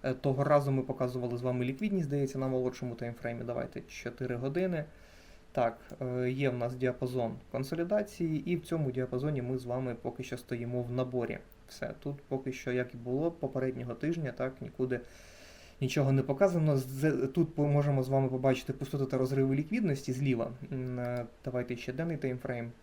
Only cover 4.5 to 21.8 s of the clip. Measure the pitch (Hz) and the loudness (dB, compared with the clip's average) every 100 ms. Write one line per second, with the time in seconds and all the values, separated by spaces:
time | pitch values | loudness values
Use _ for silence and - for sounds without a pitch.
4.5 | 156 185 165 151 - - - - - - | 0 2 0 -4 -12 -20 -20 -20 -20 -6
5.5 | - 117 110 - - 127 123 123 131 139 | 2 2 0 -14 -6 -4 0 0 2 2
6.5 | 123 120 127 127 123 127 127 117 107 - | 2 -2 0 -2 0 -2 0 -2 -4 -6
7.5 | 123 135 160 175 208 202 - 170 156 165 | -6 -2 -2 2 0 0 -2 0 0 0
8.5 | 175 - 165 139 127 127 123 147 143 123 | -2 0 0 0 0 0 0 0 0 -2
9.5 | 131 120 127 127 117 123 117 123 127 - | -2 -2 -2 -2 -4 -6 -6 -8 -8 -6
10.5 | 120 120 123 120 123 127 127 117 - - | -6 -2 -2 0 0 0 0 -2 -4 -10
11.5 | - - - 120 - 147 143 - 135 135 | -20 -18 -8 -8 -6 -6 -8 -4 -4 -2
12.5 | 127 - 123 123 127 120 131 165 170 135 | -4 -2 0 0 -6 -2 0 0 0 -4
13.5 | 135 131 123 123 120 151 165 143 - 127 | 0 -2 -2 -6 -4 -2 0 -2 -2 -4
14.5 | 131 127 - 127 120 - - - - - | -4 -12 -2 0 0 -4 -18 -20 -20 -20
15.5 | - - - 131 151 135 135 135 135 196 | -20 -20 -4 0 4 6 4 4 4 4
16.5 | 175 156 139 127 135 156 - 131 - 160 | 6 4 4 0 0 2 2 0 2 0
17.5 | - 147 143 143 135 127 135 131 127 135 | 2 4 6 4 2 4 4 4 4 4
18.5 | 131 - 127 135 143 131 131 131 135 135 | 4 0 -4 -2 -2 0 2 2 4 4
19.5 | 135 156 233 196 135 - 127 139 120 120 | 4 2 2 2 0 -2 0 2 2 0
20.5 | - - 135 127 123 123 123 113 - - | -6 -6 -4 -4 -2 -2 -2 -6 -8 -4
21.5 | 123 123 120 | -2 -2 -4